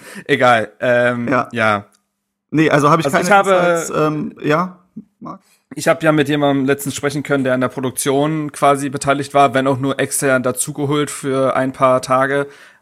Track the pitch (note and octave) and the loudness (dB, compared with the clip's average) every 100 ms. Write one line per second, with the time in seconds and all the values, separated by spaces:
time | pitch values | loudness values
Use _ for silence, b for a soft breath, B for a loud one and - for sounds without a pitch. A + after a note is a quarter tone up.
0 | B F#3+ - C3 B2+ A#2 G#2+ - B2+ A#2+ | B -12 -4 2 4 4 0 -4 0 2
1 | A#2+ A#2+ A#2+ B2+ A#2 A#2 A2 G2+ G2+ _ | 2 0 0 0 0 0 0 0 -4 _
2 | _ _ _ _ _ D3 D#3 D3 C#3+ E3 | _ _ _ _ _ 0 2 4 4 2
3 | C#3+ E3 F3+ G3+ G3 F#3 F3 E3+ D#3 - | 2 0 2 2 4 2 2 0 -2 -2
4 | D#3 D3+ - - D3 D#3 F#3 - _ - | -2 -2 -8 -6 -2 0 -2 -10 _ -20
5 | - _ - G3 _ _ _ - D#3+ D#3+ | -20 _ -18 -18 _ _ _ -4 0 2
6 | D#3+ D3+ C3+ D3 C#3+ C#3 C3+ C#3 C#3 - | 2 2 2 0 0 2 0 -2 -4 -6
7 | C#3+ D3+ C3 C#3 B2+ B2+ B2 C3+ C3 - | -4 -4 -2 -2 0 0 -2 -4 -6 -4
8 | C#3+ C3+ D3+ D#3 D3 - C#3+ C#3 C#3+ C3 | -2 0 0 -2 -6 0 0 2 -2 -4
9 | C#3+ C#3+ C#3 C#3+ C#3 C3 C3+ B2 C3+ - | -2 -2 0 2 2 2 0 0 -2 -2
10 | C3+ - C#3+ B2+ B2 B2 - D3 C#3+ D3 | -4 -2 0 0 0 -4 -6 -6 -2 -2
11 | C#3+ - C#3+ C3+ C3 - C3 C3 C3+ B2+ | -4 -6 -4 0 0 0 -2 0 2 2
12 | C3 B2+ C3+ C#3+ C#3+ B B B | 2 0 0 0 -4 B B B